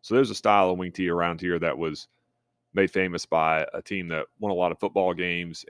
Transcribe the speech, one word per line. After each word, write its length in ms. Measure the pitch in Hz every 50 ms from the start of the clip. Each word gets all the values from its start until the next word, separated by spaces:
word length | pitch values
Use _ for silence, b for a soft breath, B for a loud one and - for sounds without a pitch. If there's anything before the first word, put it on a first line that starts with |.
So 140 | - - 110
there's 160 | 127 139 107
a 40 | 104
style 360 | - - 104 104 101 95 92
of 60 | 92
Wing 140 | 90 92 90
T 160 | 85 - 92
around 320 | 87 85 87 85 85 85 80
here 200 | 90 90 87 85
that 180 | 85 82 65
was 320 | 69 82 80 76 - - _ _ _ _ _ _ _ _ _ _ _ _ _ -
made 180 | 98 98 92
famous 340 | - 95 95 92 87 87 -
by 400 | _ - 82 80 80 80 78 78 - -
a 80 | 85
team 280 | - - 101 95 87 85
that 160 | 82 78 - _ _ _
won 120 | 107 104
a 20 | 95
lot 200 | 87 90 85 80
of 80 | _
football 320 | - 95 - 98 92 90 87
games, 500 | 85 92 90 87 87 87 85 82 - -